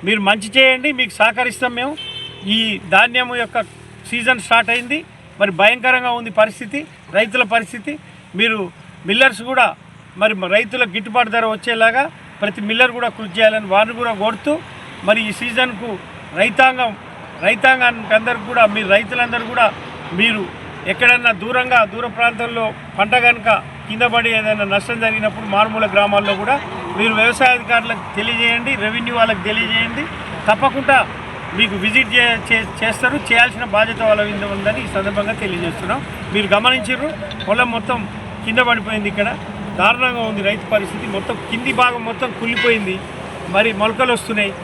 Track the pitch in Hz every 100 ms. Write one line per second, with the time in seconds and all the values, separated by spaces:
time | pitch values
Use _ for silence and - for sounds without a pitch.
0 | 170 214 196 214 208 262 262 254 277 254
1 | 247 - 233 226 247 - 254 240 262 311
2 | - - - - 196 220 226 196 170 190
3 | 240 247 247 247 226 240 208 - - -
4 | - 240 233 254 175 233 233 240 240 294
5 | 330 - - - 202 170 202 247 247 254
6 | 247 240 233 208 214 214 226 285 311 -
7 | - 190 220 247 226 233 214 240 208 302
8 | - - - 180 226 220 180 - - -
9 | - 226 262 208 240 262 220 - - -
10 | - - 214 208 185 202 220 247 240 190
11 | 214 226 226 226 226 214 - 226 226 240
12 | 294 - - - 208 214 202 226 254 240
13 | 240 - 214 175 220 220 208 190 220 233
14 | 240 208 214 220 - 311 - - - -
15 | 180 220 214 190 240 226 254 202 233 185
16 | - - - 156 220 196 262 254 240 196
17 | - - - - 175 220 262 262 247 233
18 | 208 214 226 233 208 247 214 208 190 202
19 | 214 247 240 240 226 247 220 - - -
20 | - 175 226 214 175 - - - 175 196
21 | 247 247 240 202 220 254 254 254 208 214
22 | 240 214 233 220 233 233 220 214 - -
23 | 208 247 240 233 214 196 - - - 220
24 | 240 233 233 226 214 214 202 202 196 233
25 | 226 220 214 214 214 196 214 220 214 196
26 | 202 202 202 196 208 277 - - - 175
27 | 226 214 226 240 254 247 220 240 233 220
28 | - - 220 233 233 233 240 - 214 233
29 | 240 240 226 208 190 214 226 226 226 233
30 | 320 - - - - 214 269 269 269 269
31 | 202 - - - - 175 226 196 208 233
32 | 220 240 240 226 - 226 196 - 220 214
33 | 247 285 - 233 247 208 233 202 226 226
34 | 220 208 208 202 202 196 202 226 220 196
35 | 196 202 208 220 208 175 170 160 185 247
36 | - - - 202 202 202 240 254 - 254
37 | 294 302 - - - 220 247 233 220 247
38 | 208 - - - 226 226 247 226 196 214
39 | 202 196 202 - - - - - 196 240
40 | 254 240 226 208 196 208 - 214 196 202
41 | 220 196 185 185 - 202 254 240 247 240
42 | 226 220 247 180 233 233 240 226 190 190
43 | - - - - - 190 226 196 214 220
44 | 254 233 - 214 202 190